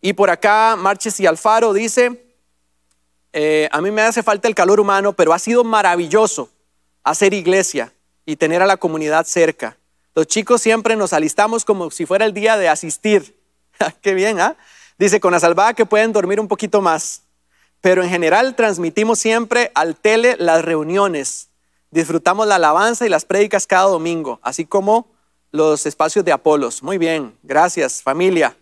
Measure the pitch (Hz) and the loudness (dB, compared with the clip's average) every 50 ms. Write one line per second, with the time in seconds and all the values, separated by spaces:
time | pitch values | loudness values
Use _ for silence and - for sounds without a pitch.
0 | - 190 196 170 202 190 170 - - 208 208 214 220 226 226 190 180 196 202 196 | -2 -4 0 2 2 2 2 2 2 2 4 4 4 2 2 2 0 -2 -2 -2
1 | - 226 180 - 190 170 165 160 - 214 220 226 233 226 202 202 226 226 - 254 | -4 -8 -6 0 0 0 0 2 0 2 2 2 2 2 0 0 -2 -2 0 0
2 | 247 247 247 240 _ _ _ _ _ _ _ _ _ _ _ _ _ _ _ _ | 0 0 0 -8 _ _ _ _ _ _ _ _ _ _ _ _ _ _ _ _
3 | _ _ _ _ _ _ - 156 151 156 156 156 151 - - 147 170 196 214 214 | _ _ _ _ _ _ -6 -2 0 0 2 0 0 0 -2 -2 -4 -2 -2 0
4 | 214 233 226 233 208 - 208 202 - 233 214 - 180 180 202 208 208 202 196 196 | 0 0 0 0 -2 -2 -2 0 -2 -2 0 2 2 4 4 2 2 2 0 0
5 | 196 202 190 - 175 156 165 175 - 220 233 247 240 226 220 214 196 185 175 175 | 0 0 0 2 2 2 2 0 0 0 2 2 2 2 0 2 2 2 2 0
6 | 175 156 - 214 220 214 - - 127 _ _ _ _ _ _ _ _ _ _ _ | -2 0 2 2 2 2 0 -6 -12 _ _ _ _ _ _ _ _ _ _ _
7 | _ 131 156 - 202 196 196 202 170 170 185 196 185 - - 139 117 117 _ _ | _ -4 -2 2 0 0 0 0 0 0 2 2 0 -2 -4 -8 -8 -8 _ _
8 | _ _ _ _ _ - 156 - 165 156 165 175 185 202 190 180 - 175 160 160 | _ _ _ _ _ -10 -4 -2 -2 0 2 2 2 2 0 0 -2 -6 -4 -4
9 | 156 151 151 160 165 - - 175 165 160 156 _ - 113 - _ _ _ _ _ | -4 -2 -2 -2 -2 -2 0 0 0 0 0 _ -10 -12 -12 _ _ _ _ _
10 | _ _ _ 160 156 - - 220 208 - 240 226 - 220 226 226 214 - 226 214 | _ _ _ -4 -2 -2 -2 -4 0 0 0 2 2 0 0 0 0 -2 0 0
11 | 202 180 190 156 156 156 - - 208 214 226 226 - - 208 190 175 156 - - | 0 -2 -2 -2 -2 -2 0 0 0 0 0 -4 -2 -2 -2 -2 -2 -10 -8 -10
12 | 170 - 185 196 214 214 190 208 208 220 220 208 185 165 151 - - 160 - - | -6 -2 0 0 0 -2 -2 -4 -2 -2 0 0 2 0 0 -2 -4 -10 -12 -6
13 | - 214 208 196 143 - _ _ _ _ _ _ _ _ _ _ - 160 - _ | 0 2 2 2 0 -2 _ _ _ _ _ _ _ _ _ _ -6 -6 -6 _
14 | - 196 190 185 190 214 220 180 175 214 320 _ _ _ - - - _ _ _ | -4 -2 -2 0 0 -2 0 0 -2 -2 -2 _ _ _ -20 -20 -20 _ _ _
15 | 190 202 196 202 - 185 175 170 175 170 170 175 202 226 233 - 226 180 214 214 | 0 2 2 2 2 2 2 2 2 2 2 4 2 0 2 0 0 2 2 0
16 | 220 226 214 208 185 175 202 208 220 190 208 - - 190 - 208 196 175 160 151 | 0 2 0 -2 0 0 -2 -4 -2 -4 -4 -6 -4 -2 0 0 2 2 0 0
17 | - - - - _ _ _ _ _ _ _ _ _ _ _ _ - 185 185 185 | -4 -10 -12 -16 _ _ _ _ _ _ _ _ _ _ _ _ 2 2 2 2
18 | 180 175 185 175 170 156 165 208 247 269 254 - 233 214 196 170 175 165 160 208 | 2 -2 -2 -2 0 2 2 2 2 0 0 0 0 0 0 -2 -6 -4 -2 -2
19 | 214 220 226 214 - 220 220 233 233 220 240 240 240 240 _ 139 160 170 160 _ | 0 0 -2 -2 0 0 0 -2 -2 -2 -2 -2 -2 0 _ -2 -2 -2 -4 _
20 | _ 214 220 226 233 247 247 - 175 170 160 165 160 165 165 156 151 156 175 196 | _ 2 2 4 2 2 0 2 0 2 2 2 2 0 -2 -4 -2 -2 0 0
21 | 202 196 170 147 135 - - - - _ _ _ _ _ _ _ _ _ - 165 | 0 0 -2 -4 -6 -8 -10 -12 -16 _ _ _ _ _ _ _ _ _ -2 -2
22 | 165 143 165 170 - 175 185 208 220 208 202 180 165 151 151 170 202 226 233 - | -2 0 -4 0 0 0 0 2 2 2 2 4 4 4 4 4 2 0 0 -2
23 | 247 220 180 151 - _ 190 196 208 214 214 196 - _ 196 185 190 196 190 165 | -2 0 0 -2 -2 _ 0 0 0 0 0 -4 -2 _ 2 2 2 2 0 0
24 | 156 170 170 165 156 135 117 _ _ 120 131 - 165 _ - 202 190 202 214 233 | -2 -4 -4 -4 -6 -8 -10 _ _ -10 -8 -8 -10 _ -2 -2 2 2 0 0
25 | 240 _ _ _ _ _ _ _ _ _ - 151 156 156 151 147 - 151 - _ | -2 _ _ _ _ _ _ _ _ _ -2 0 2 2 2 0 -4 -8 -4 _
26 | 160 160 - 208 185 170 151 131 _ 160 151 147 135 117 - - - 151 196 190 | -4 -2 0 -2 0 0 -2 0 _ 0 2 2 0 -4 -6 -10 -8 -8 -4 -2
27 | 170 165 165 156 139 113 _ _ _ - 135 151 170 175 - 170 147 127 - - | -2 -2 -2 -4 -6 -10 _ _ _ -4 0 0 0 0 0 -2 -4 -4 -4 -6
28 | - 135 135 160 180 190 185 165 147 123 - _ | -6 -4 -2 0 0 0 2 2 0 -2 -2 _